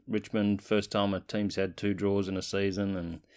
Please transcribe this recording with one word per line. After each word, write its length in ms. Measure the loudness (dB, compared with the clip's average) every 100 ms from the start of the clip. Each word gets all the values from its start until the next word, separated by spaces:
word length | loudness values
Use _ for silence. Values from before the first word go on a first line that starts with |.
| -4
Richmond, 540 | -4 0 2 2 2
first 280 | 2 0 2
time 220 | 0 2
a 80 | 0
team's 360 | -4 -2 -2 0
had 200 | -2 -2
two 160 | -2
draws 340 | 0 2 2 0
in 100 | -2
a 40 |
season, 540 | -2 0 0 0 -2 -2
and 240 | -4 -8 -12